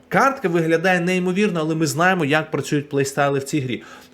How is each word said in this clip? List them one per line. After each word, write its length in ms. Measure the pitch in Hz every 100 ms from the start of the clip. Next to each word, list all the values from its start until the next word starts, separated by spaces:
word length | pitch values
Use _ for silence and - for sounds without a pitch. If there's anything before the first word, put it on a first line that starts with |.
| -
Картка 400 | 180 262 269 185
виглядає 520 | 170 160 165 180 180
неймовірно, 600 | 175 185 180 185 208 170
але 140 | 156
ми 120 | 160 160
знаємо, 380 | 131 180 185
як 260 | 147 151 156
працюють 380 | 147 139 151 139
плейстайли 500 | 139 135 - 143 139
в 60 |
цій 160 | 135 156
грі. 220 | 127 107 - - -